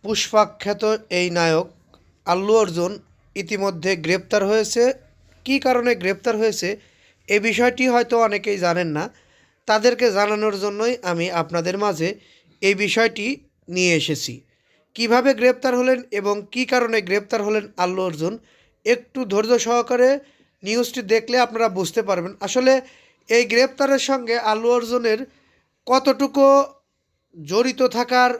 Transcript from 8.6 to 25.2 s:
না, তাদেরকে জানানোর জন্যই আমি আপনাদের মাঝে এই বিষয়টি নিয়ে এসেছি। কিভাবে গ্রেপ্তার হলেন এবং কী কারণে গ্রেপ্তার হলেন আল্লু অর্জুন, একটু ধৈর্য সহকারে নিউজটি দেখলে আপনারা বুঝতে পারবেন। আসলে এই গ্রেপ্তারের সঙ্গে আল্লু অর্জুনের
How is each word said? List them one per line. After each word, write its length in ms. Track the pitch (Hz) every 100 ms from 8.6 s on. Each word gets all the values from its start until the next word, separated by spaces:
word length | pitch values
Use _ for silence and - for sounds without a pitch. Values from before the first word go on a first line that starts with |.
| 175 170 170
না, 240 | 151 202 _ _ _ _ _ -
তাদেরকে 460 | 214 233 240 247
জানানোর 460 | 196 208 214 214 196
জন্যই 380 | 202 208 226 247
আমি 280 | 180 170 175
আপনাদের 480 | 170 165 170 170 196
মাঝে 360 | 208 160 165 208 _ _ _ _
এই 140 | 196
বিষয়টি 640 | 196 202 226 226 226 214 285 _ _ -
নিয়ে 260 | 180 180
এসেছি। 460 | 165 139 143 - 120 _ _ _ _ _
কিভাবে 400 | - 233 247 262
গ্রেপ্তার 420 | 214 247 247 262 247
হলেন 260 | 254 254 247
এবং 360 | 202 202 208 202
কী 140 | 240 247
কারণে 340 | 247 240 226
গ্রেপ্তার 420 | 180 202 202 226
হলেন 260 | 208 214 208 -
আল্লু 260 | 180 185
অর্জুন, 360 | 185 151 165 226 _ _ _ _
একটু 400 | 214 240 - 262
ধৈর্য 340 | 226 196 214 240
সহকারে 600 | 233 240 240 247 254 277 - _ _ _
নিউজটি 400 | 190 226 240 247
দেখলে 360 | 202 220 226 247
আপনারা 300 | 240 226 226
বুঝতে 340 | 185 180 226
পারবেন। 320 | 196 180 175 202
আসলে 400 | 196 254 254 262 262 - _ _ -
এই 160 | 233
গ্রেপ্তারের 540 | 233 233 262 262 277 277
সঙ্গে 400 | 269 269 233 233
আল্লু 320 | 220 214 233
অর্জুনের 560 | 247 233 247 233 220